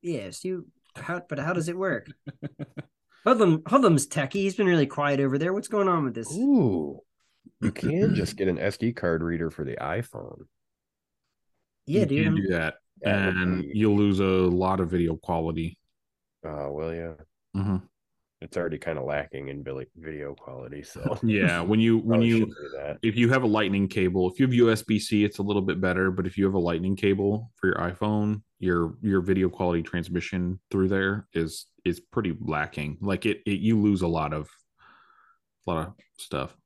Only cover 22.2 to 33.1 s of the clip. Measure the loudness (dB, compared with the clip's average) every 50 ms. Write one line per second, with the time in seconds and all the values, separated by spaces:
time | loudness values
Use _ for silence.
22.2 | 4 4 4 4 2 0 -2 -12 -12 -12 -10 -10 -8 -8 -8 -4 -4 -2 2 4
23.2 | 4 4 4 4 2 2 2 2 2 2 2 0 0 0 0 0 0 0 2 2
24.2 | 0 0 2 2 2 4 6 6 6 6 6 2 2 0 0 0 0 0 2 2
25.2 | 2 2 0 -2 -4 0 0 0 0 0 -2 0 0 0 0 2 0 0 0 -2
26.2 | -4 -4 0 0 0 2 2 2 0 0 0 0 0 -2 -2 0 2 0 2 2
27.2 | 2 0 0 -2 -4 -10 _ _ 0 0 0 2 -2 -4 -4 -4 -2 -2 0 0
28.2 | 0 -2 -2 -4 -8 _ _ _ -2 0 2 2 0 -2 -4 -4 -2 2 2 2
29.2 | 2 2 2 2 2 0 0 -2 -2 0 0 0 -2 -2 -4 -4 -4 -2 -4 -6
30.2 | -4 -4 -4 -4 -2 -4 -4 -6 _ _ -2 0 0 2 2 0 0 0 -2 -4
31.2 | -8 _ _ -4 -4 -4 -6 -12 -18 _ _ _ _ -4 -4 -4 -8 _ -6 -4
32.2 | -2 -2 -4 -4 -6 -4 -4 -4 -4 -4 -6 -8 -8 -8 -8 -6 -4 -4